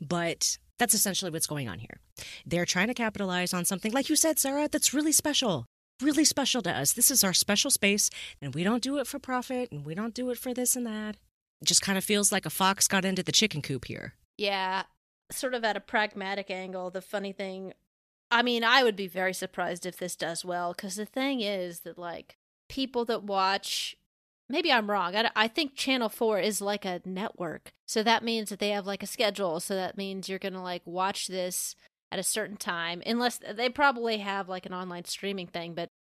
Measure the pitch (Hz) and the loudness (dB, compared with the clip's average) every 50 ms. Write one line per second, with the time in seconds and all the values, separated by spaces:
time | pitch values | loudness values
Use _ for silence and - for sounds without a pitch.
0 | 160 139 175 170 170 170 151 - - - - - _ _ _ - 240 240 - 202 | -6 -2 -2 0 0 -2 -2 0 0 -2 -2 -2 _ _ _ 0 2 4 4 4
1 | - 202 180 - 190 175 151 160 - - 156 147 135 113 85 107 110 - - - | 4 2 0 0 -2 -2 -2 -2 -2 -2 -2 -2 -4 -4 -6 -8 -10 -14 -16 -18
2 | _ _ - - - - - - - - 165 175 175 - - 180 190 233 247 - | _ _ -16 -14 -14 -14 -14 -14 -6 -2 0 0 2 2 2 2 2 2 0 0
3 | 233 220 208 - 202 185 180 180 180 175 - 180 175 - 196 180 - 214 214 277 | -2 -2 -2 -2 -2 0 0 0 0 0 0 0 0 0 0 0 -2 0 0 0
4 | 269 - 311 - - 320 311 - - 269 269 285 302 294 - 302 - - - 294 | 2 2 4 4 4 4 4 2 2 0 2 0 0 0 0 2 2 2 2 2
5 | 302 320 294 - - 311 277 - - 220 175 127 120 - _ _ _ _ _ - | 2 4 4 4 2 4 2 2 2 2 2 0 -2 -6 _ _ _ _ _ 0
6 | 247 294 285 294 302 - - 294 269 - - 247 185 170 - - 139 - - - | 2 2 4 6 6 4 4 4 0 0 0 0 0 0 0 0 2 0 2 4
7 | 254 - 269 233 - 190 175 - - - 202 208 - 285 - - - 196 202 208 | 4 4 6 6 4 4 4 2 4 4 4 2 4 2 2 4 4 4 4 4
8 | - - - - - - - - 143 143 123 151 180 202 233 247 196 262 277 294 | 2 0 -2 -4 -12 -12 -12 -10 -8 -6 -2 0 2 2 2 2 0 0 -2 -2
9 | 247 - - 277 - - 254 247 240 - 262 247 247 - - 147 143 151 165 190 | -2 -4 -6 -8 -6 -2 -4 -2 -2 -2 -2 -4 -4 -4 -6 -8 -8 -6 -4 -4
10 | 214 233 208 240 254 254 240 - - 254 247 247 247 240 - 254 240 226 214 214 | -4 -4 -4 -4 -2 -2 -2 -4 -4 -4 -2 0 2 0 0 0 0 -4 -4 -6
11 | 214 214 208 - _ _ _ _ _ _ _ - 151 - - - - 196 196 190 | -6 -8 -8 -10 _ _ _ _ _ _ _ -4 0 4 4 4 4 2 0 0
12 | 185 - 208 208 208 - 214 190 190 156 - - 190 190 196 - - - 202 196 | 2 2 2 4 4 4 2 2 -2 -2 0 4 4 4 4 4 2 4 4 2
13 | 180 190 185 180 175 - 143 - 226 208 - 147 - - 139 123 - - 113 104 | 2 2 0 0 0 2 4 4 4 4 0 -2 -4 -4 -6 -6 -6 -8 -10 -10
14 | - - - _ _ _ _ - 208 202 196 190 190 185 190 190 185 - _ _ | -10 -12 -14 _ _ _ _ -2 -2 0 0 0 0 0 0 -2 -4 -6 _ _
15 | _ _ _ _ _ - - - - 254 254 240 226 214 202 196 - - - 226 | _ _ _ _ _ -12 -8 -4 -4 -2 -2 0 0 0 0 0 -4 0 2 2
16 | 214 208 - 202 190 190 196 202 196 - 190 185 185 190 185 185 180 185 175 190 | 2 2 0 -4 -4 -4 -4 -4 -4 -6 -6 -6 -6 -6 -6 -6 -6 -6 -6 -8
17 | 180 - - 202 196 196 196 - 202 190 185 190 190 185 - _ _ _ _ _ | -8 -4 -4 -4 -4 -4 -6 -6 -8 -8 -6 -8 -10 -12 -14 _ _ _ _ _
18 | _ _ _ _ _ - 240 233 240 247 240 233 233 226 247 277 262 233 202 180 | _ _ _ _ _ 2 4 4 4 4 2 4 4 6 8 8 8 6 4 2
19 | 196 180 - 185 185 190 185 - 185 185 - - 180 170 175 175 - 180 170 - | -4 -4 -2 0 0 0 0 -2 -6 -6 -4 -2 -2 -2 -2 -4 -6 -8 -6 -6
20 | 185 175 - - 175 156 170 160 - 180 175 175 175 175 175 - - 196 180 208 | -6 -6 -4 -4 -4 -4 -4 -4 -4 -4 -4 -2 -2 -4 -4 -6 -8 -8 -6 -6
21 | 214 208 - 262 262 277 277 247 208 202 208 190 180 175 170 - - 170 165 175 | -8 -6 -4 -2 -2 0 0 0 0 0 0 -2 -2 -4 -6 -10 -12 -14 -12 -10
22 | 175 170 165 - - _ - _ _ _ _ _ _ - - 269 269 247 - 240 | -10 -10 -10 -10 -12 _ -20 _ _ _ _ _ _ -10 -4 -2 -2 -2 0 -2
23 | 233 226 226 - 196 208 196 190 190 190 196 196 - - - - - - - _ | 0 0 0 -2 0 -2 0 2 2 2 2 0 -2 -2 -4 -4 -4 -6 -8 _
24 | _ _ _ _ _ _ _ _ _ - 240 320 - 294 269 233 214 202 208 202 | _ _ _ _ _ _ _ _ _ -4 -2 0 2 4 4 4 4 2 0 0
25 | 175 175 185 214 226 220 - 220 214 226 - 339 320 269 - - - 269 262 254 | 0 0 0 0 0 2 2 2 2 2 2 0 -2 -2 -2 -4 0 2 2 2
26 | 240 208 - - 240 220 214 190 170 214 202 - 202 202 208 202 - 190 180 175 | 2 0 0 0 2 2 4 4 2 2 0 0 -2 -2 -2 -2 -2 -4 -4 -4
27 | - 185 190 185 185 - - - 180 160 - - - - _ _ _ - - 220 | -6 -6 -6 -4 -4 -6 -6 -6 -6 -6 -6 -8 -12 -18 _ _ _ -2 0 2
28 | 214 233 226 - 226 233 226 226 214 - 202 185 208 208 208 202 185 196 196 190 | 4 4 4 4 2 0 -2 -2 -2 -4 -4 -2 -2 0 0 0 -2 -4 -6 -6
29 | 208 190 - - 233 202 196 202 202 175 156 165 - - 202 190 185 - - 202 | -6 -8 -2 0 0 0 2 0 0 0 0 -2 -2 -2 -2 -2 -2 -4 -4 -6
30 | 196 196 196 190 175 - 190 185 - 196 185 185 185 180 180 175 - 175 170 180 | -6 -6 -6 -8 -6 -6 -8 -6 -6 -6 -6 -6 -6 -6 -6 -6 -8 -6 -2 0
31 | 185 196 208 - - - 185 185 180 180 180 - - - - _ _ - _ _ | 0 0 0 -2 -6 -6 -4 -4 -4 -2 -4 -4 -6 -6 -8 _ _ -20 _ _
32 | _ - - 185 180 - - 220 208 170 208 - - 208 175 170 165 170 175 175 | _ -8 -6 -4 -2 0 0 -2 -2 -6 -6 -8 -4 -4 -2 -2 -2 -4 -4 -4
33 | - - 226 233 247 240 - - - - 208 208 240 254 240 - 294 285 254 240 | -2 -2 0 2 0 0 -2 -4 -10 -10 -4 -2 -2 -2 2 4 4 4 4 4
34 | 233 226 220 214 202 202 196 196 196 180 185 185 - 190 185 180 185 185 175 175 | 0 0 0 -2 -2 -2 -2 -4 -4 -4 -6 -8 -8 -8 -8 -8 -8 -8 -8 -10
35 | 170 - - - - 196 196 190 175 170 - 175 165 170 165 170 170 - _ _ | -8 -8 -8 -6 -4 -4 -4 -4 -6 -6 -8 -8 -6 -6 -6 -6 -6 -8 _ _